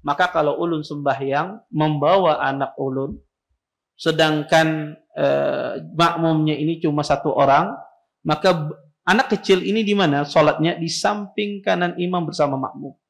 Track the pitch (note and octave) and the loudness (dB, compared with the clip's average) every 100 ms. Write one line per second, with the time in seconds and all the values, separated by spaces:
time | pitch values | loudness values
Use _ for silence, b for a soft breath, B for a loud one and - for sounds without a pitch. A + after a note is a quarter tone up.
0 | D3 C#3 F#3 F3 D3 B2+ E3+ D#3+ D3+ D3 | -4 0 0 2 0 0 -2 -4 -6 -4
1 | C#3 C3+ C3+ C#3 F3 A3 _ D#3 D#3 D3 | -2 -2 -2 -2 -4 -10 _ -2 0 2
2 | D3 F#3+ F3 D3+ C#3 C#3 C3+ - C3+ C3 | 2 4 2 0 -2 -2 -6 -4 -6 -4
3 | C#3 - _ _ _ _ _ _ _ _ | -6 -10 _ _ _ _ _ _ _ _
4 | E3 D#3 D#3 D3+ D3 E3 D#3+ D#3 D3+ D#3 | -2 2 2 2 2 2 4 0 -6 -12
5 | _ D#3 C#3+ C#3+ C#3+ C3+ - - D#3+ D#3 | _ -2 0 2 0 -2 -6 -8 -10 0
6 | E3+ D#3+ E3 D#3 D#3 D3+ D#3 E3 D#3+ D3 | 0 2 2 2 2 0 -2 -2 -2 -2
7 | C#3+ C#3+ D#3+ - C#3 C#3 F#3+ - - _ | 0 0 0 2 4 4 2 -6 -16 _
8 | _ _ - D3+ F#3+ E3+ D3+ - _ _ | _ _ -4 0 2 0 -2 -10 _ _
9 | - G3+ - - - F#3 F#3 G#3+ G#3 G3+ | 0 2 2 -2 2 2 4 -2 0 2
10 | F3 C#3+ C#3+ E3+ D3+ - D#3+ E3 E3 - | 2 2 2 4 4 4 0 0 -6 -2
11 | G#3 G#3 G3 - G#3 G3+ G3 F3+ F3 - | -2 -2 -6 -4 -4 -4 -2 0 0 -2
12 | F3+ F3+ D#3+ - C#3+ C3+ C3 - C#3+ - | -2 -2 -4 -2 -2 0 -6 -8 -16 -16